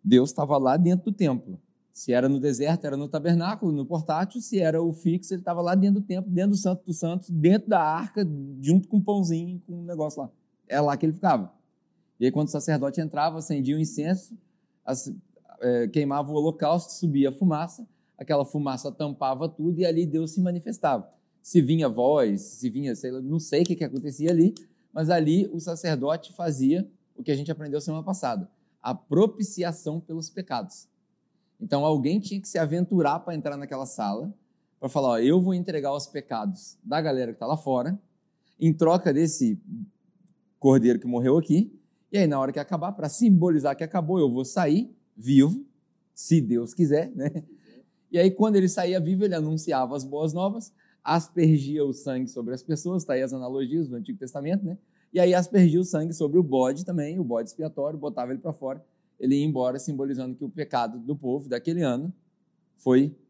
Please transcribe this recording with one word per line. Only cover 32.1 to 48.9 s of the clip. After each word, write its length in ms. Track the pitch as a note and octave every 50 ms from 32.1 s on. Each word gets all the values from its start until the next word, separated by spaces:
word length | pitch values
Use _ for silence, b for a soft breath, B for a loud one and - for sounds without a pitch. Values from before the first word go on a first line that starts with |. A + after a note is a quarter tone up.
| F3 G#3
tinha 200 | G3 - G3+ G3
que 80 | F#3+
se 100 | - -
aventurar 640 | F3+ D#3+ D3 D#3 F3 F3+ F3+ G3+ F3+ D#3 C#3+ D3 E3+ E3
pra 100 | F3+ E3+
entrar 240 | D#3 - D3 C#3+
naquela 280 | C#3+ C#3 C#3 C#3 C3 C3+
sala, 480 | - - - A2 G2+ G2+ A2+ D3+ G3 G3+ _ _ _ _ _ _ _ _ _
pra 100 | - C3
falar, 200 | - D3+ C#3 B2+
"Ó, 80 | A#2 A2
eu 220 | A#2 C3+ D#3+ F#3
vou 120 | F3+ F#3+ F#3
entregar 400 | F3+ F3+ F#3+ D#3+ D3+ C#3 C#3 C#3
os 140 | D3 -
pecados 680 | - - D3 C3+ _ B2+ A2+ G#2 G2+ F#2 - - - - _ _
da 180 | A2 C#3 D#3+
galera 320 | D#3 D#3+ C3+ B2+ B2+ A#2 G#2+
que 60 | _
tá 80 | A2+
lá 100 | A#2+ D#3
fora, 420 | D#3 - C#3 C3 B2 B2 D#3 F#3+ G3+ _ _ _ _ _ _ _ _ _ _ _ _
em 140 | - E3 D3+
troca 400 | D#3 E3 D#3+ F3 F#3 F3+ E3+ C#3
desse 460 | D3 E3 D#3+ - - B2+ A2 G#2 F2 _ - - A#3 G#3 - _ _ _ _ _ _ _ _ _ _ _ _ _ _
cordeiro 400 | - C3+ C3+ C3 A2+ B2 A#2+ A2
que 80 | -
morreu 300 | B2 B2 A#2+ B2 B2+ C#3
aqui, 360 | E3+ D#3+ - D3 F3 A3+ - - - _ _ _ _ _ _
e 60 | -
aí, 100 | G3+ F#3
na 120 | D#3 C#3+ C3+
hora 140 | C3+ C3+ -
que 60 | D#3
acabar, 320 | C#3+ - F#3 D#3+ D#3+ F#3
pra 180 | G3+ - D#3 C#3+
simbolizar 680 | - - A#3+ A3+ G3 F3 E3+ F3+ D#3+ D3+ C3+ D3 C#3
que 80 | - E3
acabou, 360 | D#3+ - F#3 D#3+ D3+ F#3 F#3
eu 100 | D#3 C3
vou 160 | A#2 B2+ C3
sair 500 | B2+ - G3 F3 D3+ D3+ G3 B3 - - _ _ _ _
vivo, 500 | G#2 A#2 B2 C#3+ C3+ C#3 D#3+ G3 C4+ C#4+ _ _ _ _ _ _ _ _ _ _
se 260 | - - - E3 D#3+
Deus 340 | C3 G2+ A#2+ A#2 A#2+ - -
quiser", 380 | - F3 C#3+ D3 D3+ E3+ C4 A#3+
né? 280 | - - - D#3 E3 - - - B B B B B B B _ _ _ _
E 80 | - E3+
aí, 100 | F3+ F#3+
quando 260 | F#3 F#3+ G#3+ A3 G#3
ele 140 | G3 F#3+ F3+
saía 300 | F#3+ G3+ F3+ F3